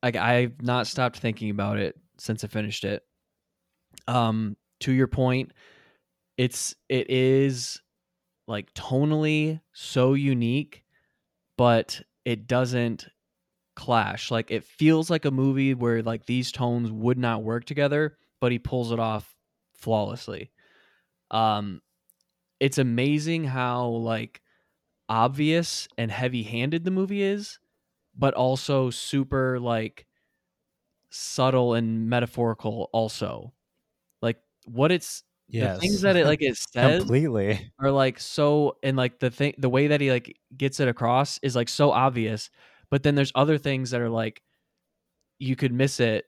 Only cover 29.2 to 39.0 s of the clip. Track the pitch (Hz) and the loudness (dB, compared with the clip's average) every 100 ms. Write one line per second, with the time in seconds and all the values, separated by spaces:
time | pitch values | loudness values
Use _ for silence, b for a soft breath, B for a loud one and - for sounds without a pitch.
29.2 | 135 135 131 127 120 117 110 - _ _ | -2 -2 -2 -2 -2 -2 -4 -10 _ _
30.2 | _ _ _ _ _ _ _ _ _ - | _ _ _ _ _ _ _ _ _ -14
31.2 | - - 131 131 123 117 113 113 113 120 | -10 0 2 4 2 2 0 -2 0 0
32.2 | 117 - 120 110 110 110 - 113 110 - | -2 -2 -2 -2 -4 -6 -4 -2 -2 -4
33.2 | 101 58 - _ _ _ _ _ _ _ | -8 -8 -14 _ _ _ _ _ _ _
34.2 | 117 113 _ _ - 117 147 180 - - | -4 -4 _ _ -12 0 2 2 -2 -14
35.2 | _ _ _ 113 107 92 185 202 196 185 | _ _ _ -2 -2 0 -2 0 2 4
36.2 | 147 151 147 117 - 123 135 160 190 127 | 4 2 0 -2 -6 2 4 4 2 2
37.2 | 156 113 98 104 113 _ 135 139 135 123 | 2 0 0 0 -4 _ 0 2 2 0
38.2 | - - 147 147 147 - 139 135 | -10 0 2 4 2 0 -2 0